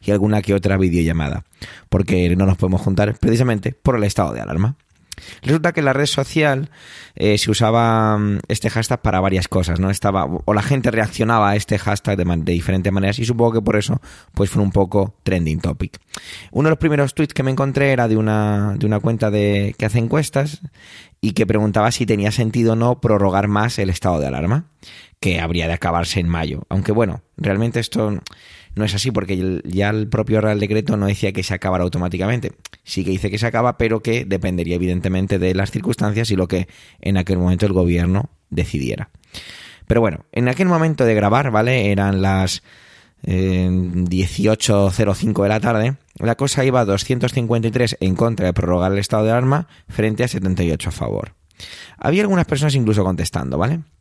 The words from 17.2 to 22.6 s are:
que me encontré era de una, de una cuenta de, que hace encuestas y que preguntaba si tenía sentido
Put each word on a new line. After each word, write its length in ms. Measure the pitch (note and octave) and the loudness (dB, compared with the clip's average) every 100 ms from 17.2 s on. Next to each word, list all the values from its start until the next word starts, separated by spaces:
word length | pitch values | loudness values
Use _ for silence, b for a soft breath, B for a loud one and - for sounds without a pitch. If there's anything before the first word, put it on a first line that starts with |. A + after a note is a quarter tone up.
| D3+ | -4
que 80 | - | -2
me 80 | C3+ | -2
encontré 420 | C3 C#3 C3+ C#3 | 0 0 0 2
era 160 | C3 A#2+ | 2 2
de 80 | A2 | 2
una, 600 | A2 G#2+ G#2+ G#2 G#2 G2+ | 2 0 0 0 0 -2
de 80 | G#2+ | 0
una 140 | G#2 | 0
cuenta 300 | A2+ A#2 A2 | 0 0 0
de, 440 | G#2+ G#2 G2+ G2+ - | 2 2 2 0 -2
que 80 | |
hace 140 | A2 A2 | -2 0
encuestas 640 | A#2 C#3+ D3+ - D3 D3 D#3+ B B B B B | 0 0 0 -2 -2 -6 -16 B B B B B
y 120 | A2 | -4
que 140 | G2+ G2+ | 0 2
preguntaba 440 | G#2+ G#2+ G#2 G#2+ | 2 2 2 2
si 160 | - A2+ | 0 0
tenía 260 | A2 G2+ | 2 0
sentido 400 | G#2+ A2+ A2+ | 0 0 2